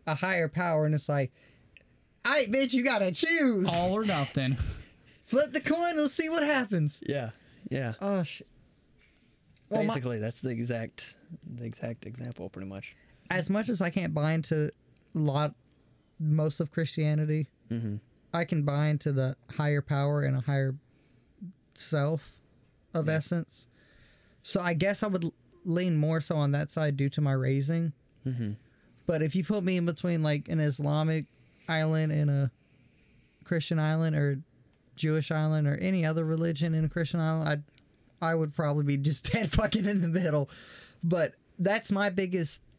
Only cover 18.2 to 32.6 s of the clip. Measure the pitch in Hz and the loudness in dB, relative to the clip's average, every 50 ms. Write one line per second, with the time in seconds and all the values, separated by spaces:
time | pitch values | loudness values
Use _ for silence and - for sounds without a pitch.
18.2 | _ - - 170 170 - 175 156 143 147 143 143 151 151 151 143 - 151 139 135 | _ -6 -2 -2 0 0 0 2 2 2 2 2 2 2 0 0 0 0 0 2
19.2 | 131 131 123 _ _ - - - 147 147 147 143 - - 151 139 139 143 147 147 | 0 0 -2 _ _ -12 -4 -2 0 2 2 0 0 0 0 0 2 2 2 2
20.2 | 143 135 135 131 117 143 139 139 135 135 131 143 _ _ _ _ _ _ _ _ | 2 2 0 0 0 0 0 0 0 0 -2 -6 _ _ _ _ _ _ _ _
21.2 | _ _ _ - 196 175 - _ _ _ - - - - 160 143 143 147 160 147 | _ _ _ -18 -18 -18 -18 _ _ _ -12 -8 -6 -2 0 0 0 0 0 -2
22.2 | - - - - _ _ _ _ _ _ _ _ _ _ - 160 151 156 156 156 | -6 -10 -20 -20 _ _ _ _ _ _ _ _ _ _ -4 -2 0 2 0 0
23.2 | 143 - 175 170 - - - - - _ _ _ - _ - - - - - _ | 0 0 -2 -2 -4 -6 -12 -16 -16 _ _ _ -20 _ -20 -20 -20 -20 -20 _
24.2 | _ _ _ _ - - - 196 180 175 175 147 185 196 202 - 214 208 185 180 | _ _ _ _ -6 -2 -2 0 0 0 0 2 2 0 0 0 -2 -2 -2 -2
25.2 | 170 170 - _ _ _ - - - 180 165 175 180 180 160 151 151 156 160 160 | -2 -4 -6 _ _ _ -20 -10 -4 -2 0 0 2 2 2 2 2 2 2 0
26.2 | 147 - 170 151 143 143 143 143 151 - - 165 156 147 143 139 139 139 - 151 | 0 0 0 0 2 2 2 0 -2 -2 -2 -2 0 0 0 0 0 0 0 0
27.2 | 151 139 135 131 131 131 135 139 135 143 165 165 165 160 - _ _ _ _ _ | 0 2 2 0 0 0 0 0 0 0 0 0 -2 -2 -4 _ _ _ _ _
28.2 | - 131 127 120 113 104 104 - _ _ _ _ _ _ _ _ - - 165 151 | -6 -6 -4 -2 -4 -4 -4 -8 _ _ _ _ _ _ _ _ -4 -2 0 0
29.2 | 156 151 - 190 156 - 214 208 175 190 185 180 170 175 151 - - 180 170 160 | 0 0 0 -2 0 0 -2 0 0 0 0 0 0 -2 -2 -2 -2 -2 0 2
30.2 | 156 151 147 147 - - - 156 151 147 131 151 147 143 147 151 156 160 160 160 | 2 2 0 0 -2 -2 -2 0 0 0 0 0 -2 0 0 2 2 0 0 -2
31.2 | - _ _ _ - _ _ _ - - 160 160 156 156 160 160 156 151 151 151 | -4 _ _ _ -20 _ _ _ -6 -4 -2 0 0 2 2 2 2 2 2 2
32.2 | 147 147 139 139 139 131 _ _ | 2 2 2 2 0 0 _ _